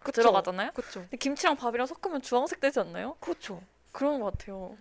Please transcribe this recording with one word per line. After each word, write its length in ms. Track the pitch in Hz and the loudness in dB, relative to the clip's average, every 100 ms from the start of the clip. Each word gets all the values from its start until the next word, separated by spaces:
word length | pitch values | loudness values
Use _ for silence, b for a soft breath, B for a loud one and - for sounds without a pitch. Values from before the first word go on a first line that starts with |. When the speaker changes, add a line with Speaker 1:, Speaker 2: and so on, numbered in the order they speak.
Speaker 1:
그쵸. 180 | - 226 | -4 6
Speaker 2:
들어가잖아요? 500 | 233 190 180 185 247 254 | 8 8 4 -2 -4 -6
Speaker 1:
그쵸. 260 | - 196 | -10 -10
Speaker 2:
근데 160 | 180 247 | -10 -4
김치랑 380 | 269 285 359 285 | -2 2 2 2
밥이랑 300 | 240 233 262 | 0 -2 -4
섞으면 340 | 330 381 294 | -4 -6 -4
주황색 380 | - 247 302 - | 0 0 0 0
되지 200 | 269 262 | 0 2
않나요? 360 | 170 170 226 330 | -2 -4 -8 -8
Speaker 1:
그쵸. 400 | - 339 - 175 185 _ _ | -8 -8 -8 -14 -16 _ _
Speaker 2:
그런 280 | - 285 285 | -2 0 0
것 100 | 202 - | -2 -6
같아요. 400 | - 190 180 214 | -8 -10 -12 -14